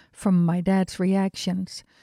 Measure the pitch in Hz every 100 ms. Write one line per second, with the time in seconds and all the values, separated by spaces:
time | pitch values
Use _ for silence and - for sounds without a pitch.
0 | _ - 208 180 170 175 175 190 185 -
1 | 185 196 190 - - 180 185 - - _